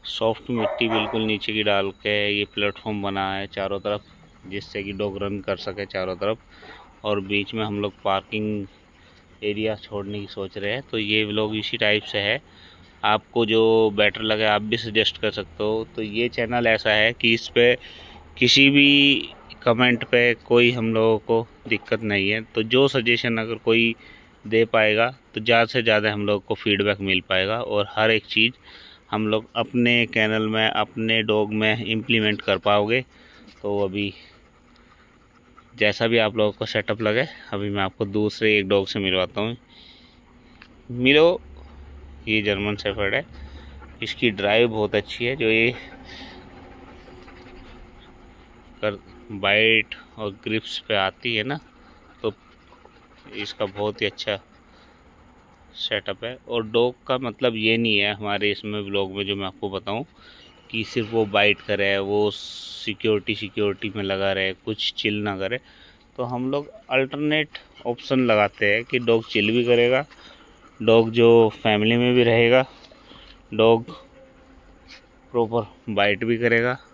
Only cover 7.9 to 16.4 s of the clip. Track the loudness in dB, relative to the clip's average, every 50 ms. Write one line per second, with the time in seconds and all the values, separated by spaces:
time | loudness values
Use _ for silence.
7.9 | -6 -6 -2 -2 -2 -2 -2 -4 -6 -6 -4 -4 -4 -6 -8 -10 -16 _ _ _
8.9 | _ _ -20 -20 -20 -20 _ _ -16 _ -6 -6 -4 -2 -4 -4 -4 -6 -10 -10
9.9 | -10 -10 -8 -8 -10 -10 -10 -12 -10 -10 -12 -10 -10 -8 -6 -6 -6 -6 -8 -6
10.9 | -6 -6 -2 0 0 0 0 0 -2 -2 -2 -2 -4 -6 -6 -6 -4 0 0 2
11.9 | 2 0 -2 -4 -6 -2 -2 -2 -2 -4 _ -16 -20 -20 -20 -20 -20 -20 -20 -20
12.9 | _ _ 0 0 0 0 _ _ -2 -2 0 2 2 4 4 4 4 4 4 2
13.9 | 2 2 2 2 2 -2 -2 -2 0 0 2 2 2 2 0 -2 -4 -4 -4 0
14.9 | 0 2 0 0 -2 -2 -4 -4 -4 -4 -10 -10 -8 -4 -2 -2 -2 -2 -4 -8
15.9 | -8 -8 -8 -6 -4 -2 -4 -2 -2 -4